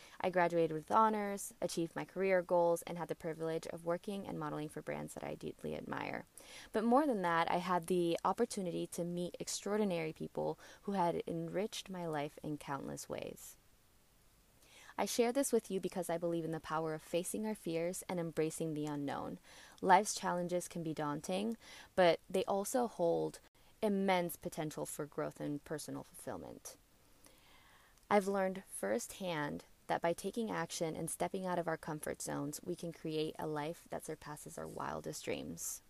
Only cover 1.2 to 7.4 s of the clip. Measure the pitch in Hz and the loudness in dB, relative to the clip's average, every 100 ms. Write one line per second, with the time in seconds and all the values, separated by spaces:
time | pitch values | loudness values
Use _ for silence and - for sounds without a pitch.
1.2 | 202 202 - - 175 - 165 - 151 180 | -2 -4 -8 -4 -4 -2 -2 -4 -6 0
2.2 | 190 185 175 180 170 170 - 170 160 165 | 4 4 6 6 6 4 0 -6 -4 -4
3.2 | 170 160 160 165 - 170 170 175 - 196 | -4 -2 -2 -2 -4 -6 -2 -2 -2 -6
4.2 | 190 165 151 151 151 151 151 147 151 - | -4 -4 -4 -4 -4 -6 -6 -4 -6 -8
5.2 | 147 151 160 - - 76 - - - - | -8 -6 -8 -6 -6 -6 -4 -4 -4 -6
6.2 | - - - - - 226 226 247 311 214 | -8 -18 -18 -18 -4 0 6 6 6 2
7.2 | 175 165 | 4 4